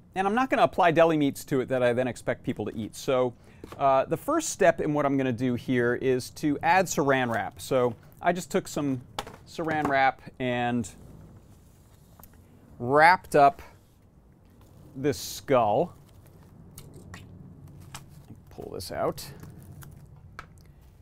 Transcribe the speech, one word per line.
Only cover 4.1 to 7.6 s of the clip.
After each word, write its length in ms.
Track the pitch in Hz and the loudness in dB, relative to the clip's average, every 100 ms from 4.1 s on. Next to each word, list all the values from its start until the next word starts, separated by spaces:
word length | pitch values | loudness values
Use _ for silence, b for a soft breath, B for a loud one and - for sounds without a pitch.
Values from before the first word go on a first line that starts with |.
| 160 | -4
first 320 | - 320 - | -2 -2 -2
step 320 | - 180 - | 2 2 2
in 140 | 143 | 0
what 100 | 147 | 0
I'm 140 | 143 139 | 0 0
gonna 140 | 131 | -2
do 220 | 113 131 | -2 -2
here 420 | 120 - 127 120 120 | -2 -2 0 0 0
is 340 | 131 127 - | 0 -2 -4
to 280 | - 156 143 | -6 -4 -2
add 240 | 160 185 190 | 2 2 2
saran 440 | - 139 131 123 | 0 2 2 2
wrap. 300 | 110 92 - | -2 -4 -10